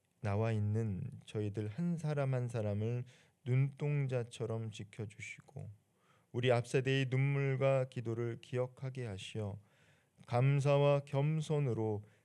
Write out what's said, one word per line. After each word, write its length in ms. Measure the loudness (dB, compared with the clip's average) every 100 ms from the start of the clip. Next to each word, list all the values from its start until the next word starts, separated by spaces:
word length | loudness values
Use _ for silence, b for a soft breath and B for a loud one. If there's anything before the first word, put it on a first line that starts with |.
| _ _
나와 320 | -2 0 2
있는 500 | 0 0 0 -2 -4 -6 -10 -8
저희들 420 | -4 -4 -4 -4
한 300 | -4 -2 -2
사람 380 | -2 -2 0 -2
한 120 | -2
사람을 560 | -2 -2 0 -2 -2 -6 B B _
눈동자처럼 1300 | 0 2 2 0 -2 0 0 -2 -4 -6 -4 -4 -4
지켜주시고 960 | -8 -12 -10 -10 -10 -14 -14 -16 -12 -12 -14 _ b b b b
우리 220 | 0 4
앞세대의 540 | 4 2 0 2 2 2
눈물과 800 | 2 2 2 0 2 4 4 0
기도를 500 | -4 -4 -2 -4 -6
기억하게 680 | -6 -4 -4 -6 -10 -8 -8
하시어 520 | -8 -8 -6 -6 -8 b b b b b _ -2
감사와 720 | 4 4 4 4 6 6 4
겸손으로 1000 | 2 0 2 0 0 0 2 0 0 -2 -6 B